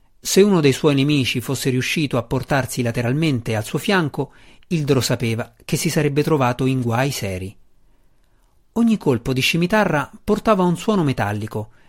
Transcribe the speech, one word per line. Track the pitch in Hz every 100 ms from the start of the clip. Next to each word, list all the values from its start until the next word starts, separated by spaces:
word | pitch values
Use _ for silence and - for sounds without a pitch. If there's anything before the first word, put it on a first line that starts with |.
| _ _
Se | - 190
uno | 208 180
dei | 143
suoi | 131 156
nemici | 139 139 147 120 131
fosse | - 131 139
riuscito | 127 123 - 143 131
a |
portarsi | - 131 - 143 123 -
lateralmente | 120 117 117 143 160 127 113 110
al |
suo | 110 -
fianco, | - 190 151 - 135 - - - -
il | 170
Drò | 139 135
sapeva | - 127 117 113 - _
che | - 135
si | 170
sarebbe | 160 147 139
trovato | 151 151 123 123
in | 131 131
guai | 117 113 139
seri. | - 98 92 95 - - _ _ _ _ _ _ _ _ _ _
Ogni | - 233 208
colpo | 151 120 -
di | 131
scimitarra | 131 165 175 220 196 147 135 -
portava | - 208 - 196
un | 180 170
suono | - 208
metallico | 147 123 101 104 107 110 107 -